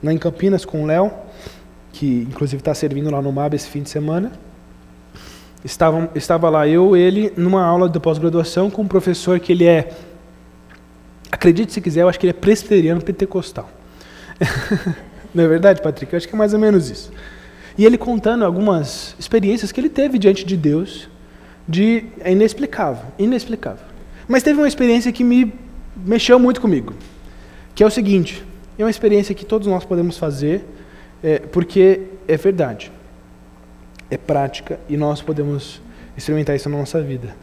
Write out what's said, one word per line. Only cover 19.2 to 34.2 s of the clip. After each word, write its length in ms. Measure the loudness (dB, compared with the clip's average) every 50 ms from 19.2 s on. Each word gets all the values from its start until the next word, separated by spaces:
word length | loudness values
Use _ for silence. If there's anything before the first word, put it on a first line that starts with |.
| -8 0 0 2 2 2 0 0 -2 -6
que 80 | -6 -2
ele 80 | -2
teve 300 | -2 0 0 0 0 0
diante 280 | 4 4 4 4 4 -2
de 120 | -4 -4
Deus, 500 | 0 0 0 0 0 -2 -4 -10 -16 -18 -20 -20 -20 -20 -20 -20 -20 -20 -20 -20 -16 -8
de, 400 | -4 0 2 4 4 2 0 -2 -8 -18 -8
é 140 | -2 2 4
inexplicável, 720 | 4 4 2 2 -2 -6 -6 -4 -4 -2 -2 -4 -6 -10 -16 -6
inexplicável. 680 | -2 0 0 0 -2 -2 -6 -10 -8 -8 -10 -10 -10 -16 -20 -20 -20 -20 -20 -20 -20 -6
Mas 160 | 0 0 2 4
teve 160 | 4 2 4
uma 80 | 2
experiência 440 | 0 2 2 2 4 4 2 2 -2
que 120 | -2 0 2
me 300 | 4 4 4 2 2 -2 -10 -18 -18 -18 -16 -16 -16 -16
mexeu 420 | -10 -4 -2 0 0 4 6 6
muito 220 | 6 6 4 2 2
comigo, 340 | 0 0 0 0 -2 -6 -12 -14 -16 -20 -20 -20 -20 -20 -20 -20 -20 -20 -20 -20 -20 -18 -6
que 100 | -2 -2
é 40 |
o 20 | 0
seguinte: 540 | 0 0 0 2 2 2 0 -2 -6 -14 -16 -18 -20 -20 -20 -20 -8
é 60 | -4 -4
uma 60 | -4
experiência 440 | -4 0 0 2 2 2 0 0 -6
que 120 | -10 -6
todos 220 | -4 -4 -2 0
nós 180 | -2 -2 -2 -2
podemos 320 | -4 -2 -2 -2 -2 -4
fazer, 480 | -4 -6 -6 -4 -4 -2 -2 -2 -4 -6 -12 -20 -20 -20 -20 -20 -20 -20 -20 -20 -6 -2
é, 160 | -2 -2 -2
porque 640 | -2 -2 -2 -2 -2 0 4 6 6 6 6 4 0 -12 -16 -16 -2
é 80 | -2 -2
verdade, 560 | 0 0 -2 0 0 -2 -4 -4 -10 -14 -18 -20 -20 -20 -20 -20 -20 -20 -20 -20 -20 -20 -20 -20 -20 -20 -20 -20 -20 -20 -20 -20 -20 -12 -10
é 80 | -10
prática 640 | -8